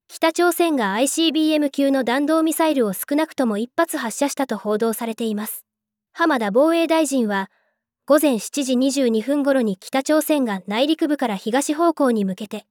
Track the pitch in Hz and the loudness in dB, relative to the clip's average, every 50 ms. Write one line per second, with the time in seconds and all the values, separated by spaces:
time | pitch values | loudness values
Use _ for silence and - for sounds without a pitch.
0 | _ _ - - 320 330 320 - 349 349 339 - 349 330 302 262 214 190 196 220 | _ _ -6 0 0 0 2 4 2 2 4 2 0 0 2 0 0 0 0 0
1 | 277 269 - 320 330 320 262 311 311 311 311 302 294 277 - - 277 277 277 269 | 0 0 0 0 0 0 2 2 0 2 2 2 0 0 0 0 2 2 2 0
2 | 240 233 240 277 294 285 320 320 320 320 302 - 330 311 294 269 226 208 180 - | 0 0 0 0 0 0 2 2 2 0 0 0 0 0 2 2 0 0 -2 -6
3 | - - 285 302 320 311 - - 262 226 208 202 240 240 - - 339 - - 285 | -6 -4 -2 -2 -2 -2 -2 -2 -2 -2 0 -2 -6 -6 -2 -2 -2 -2 -2 -6
4 | 247 220 - - 285 277 - - 269 - 226 202 - 208 214 214 226 226 214 - | -6 -6 -4 -2 -2 -2 -2 -4 -4 -4 -4 -6 -2 -2 -2 0 0 -2 -2 -4
5 | 240 226 220 - 233 220 208 208 214 - - - - _ _ _ _ _ _ _ | -6 -8 -6 -4 -4 -4 -4 -4 -6 -8 -12 -14 -16 _ _ _ _ _ _ _
6 | _ _ - - 339 330 294 240 220 202 196 247 294 320 339 339 330 302 320 320 | _ _ -4 -2 0 0 2 0 0 0 2 4 4 4 4 2 2 2 2 2
7 | 320 269 269 262 226 208 202 196 196 - _ _ _ _ _ _ _ _ _ _ | 2 0 0 0 0 0 -2 -4 -4 -6 _ _ _ _ _ _ _ _ _ _
8 | _ - 277 311 311 294 247 202 - - - 285 277 254 254 240 262 277 254 277 | _ 4 4 4 4 4 0 0 -4 -6 -4 -4 -2 0 0 2 2 0 2 2
9 | 262 233 220 220 208 254 285 294 262 285 269 262 240 214 190 - - - - 262 | 0 2 0 0 0 0 -2 0 2 2 2 2 2 0 -2 -4 -8 -4 -4 -4
10 | 262 - 302 311 294 - 311 294 254 226 196 185 - 202 202 226 277 302 320 - | 0 2 0 0 2 2 0 0 0 -2 -4 -6 -6 -6 -2 0 0 0 0 0
11 | 330 285 294 - 269 226 202 190 - 220 220 277 285 - 294 302 349 339 311 - | 0 -2 -2 -2 -2 -4 -4 -4 -4 -2 -2 -2 -2 -2 -2 0 0 0 2 2
12 | 285 254 233 214 196 190 185 - 220 202 226 208 - _ | 0 0 2 0 -2 -2 -4 -6 -10 -12 -12 -14 -14 _